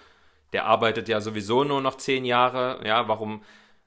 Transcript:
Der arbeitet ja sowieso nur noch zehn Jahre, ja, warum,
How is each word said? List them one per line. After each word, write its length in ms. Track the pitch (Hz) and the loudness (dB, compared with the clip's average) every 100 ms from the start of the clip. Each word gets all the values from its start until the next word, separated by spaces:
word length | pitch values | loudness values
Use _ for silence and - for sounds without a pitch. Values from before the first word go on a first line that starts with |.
| - _ _ _ _ | -20 _ _ _ _
Der 140 | 98 110 | -2 2
arbeitet 420 | 110 113 110 107 | 4 4 0 -2
ja 140 | 107 | -2
sowieso 420 | 104 107 98 123 | -2 -6 0 2
nur 160 | 147 139 | 2 0
noch 160 | 135 - | -2 -4
zehn 300 | - 131 127 | -2 -2 2
Jahre, 560 | 120 127 127 127 - 107 | 2 2 0 -4 -4 0
ja, 220 | 113 110 | 0 2
warum, 340 | 107 107 107 - - _ _ | -2 -2 -8 -14 -20 _ _